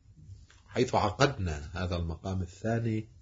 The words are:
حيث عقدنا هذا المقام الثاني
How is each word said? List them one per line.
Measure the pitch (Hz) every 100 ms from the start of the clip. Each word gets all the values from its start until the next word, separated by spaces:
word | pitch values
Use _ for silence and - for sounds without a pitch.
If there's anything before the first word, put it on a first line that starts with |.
| - - - - - - -
حيث | 117 127 104
عقدنا | 101 98 135 120 90 73 73
هذا | 85 90 87
المقام | 82 82 95 95
الثاني | 85 - 110 117 117 110 - -